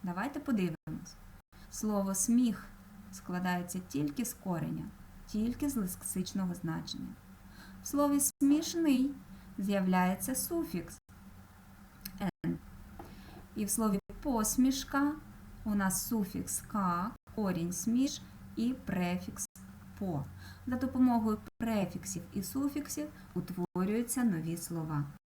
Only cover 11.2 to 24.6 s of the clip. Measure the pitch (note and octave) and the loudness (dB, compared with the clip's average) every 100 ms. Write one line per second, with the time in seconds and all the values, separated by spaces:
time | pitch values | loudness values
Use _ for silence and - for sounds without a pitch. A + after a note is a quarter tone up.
11.2 | - - - - - - - - - F#3 | -20 -20 -20 -20 -20 -20 -20 -16 -14 -4
12.2 | F#3+ _ - E3 - - - - - - | -4 _ -2 -2 -6 -16 -16 -16 -16 -16
13.2 | - - - - G3+ - A3 G3 - - | -16 -18 -10 -4 0 2 4 2 -2 -6
14.2 | D4 A#3 G#3+ - C4 C4+ - C#4 D4 D#4 | 0 2 4 6 6 6 0 2 2 0
15.2 | - - - - A3 G3+ F#3+ F#3 - A3+ | -10 -18 -16 -8 0 2 4 2 0 0
16.2 | F#3+ F3+ F3+ - - G#3+ F#3 F3 G#3 - | 0 -2 -4 -6 -4 0 2 2 -2 -6
17.2 | - - G3+ F3+ E3+ F3+ - A#3 C#4 - | -10 -2 0 0 0 -2 2 2 2 -2
18.2 | - - - - A#3 C4 - F#3 F3 F3+ | -12 -18 -10 -2 -2 -2 -2 0 0 0
19.2 | F3+ - - - - - - - G3 D3 | -4 -8 -10 -10 -18 -18 -16 -6 -2 -2
20.2 | C#3 - - - - B3 C4+ B3+ B3+ A#3 | -4 -10 -16 -10 -4 -2 0 6 6 6
21.2 | A3 G#3+ - _ A3+ G#3+ F#3 - - F3 | 4 0 -4 _ 0 2 2 -2 -6 -8
22.2 | - G3+ F#3+ C4+ C#4 D4 C#4+ - D4+ - | -6 -6 -2 0 0 -2 -4 -6 -6 -8
23.2 | - F3+ F3+ F3+ F3 F3+ F#3+ A3 A#3+ C4 | -6 -6 -4 -4 -2 0 2 2 0 2
24.2 | A#3 E3 E3 E3+ | 4 2 0 -4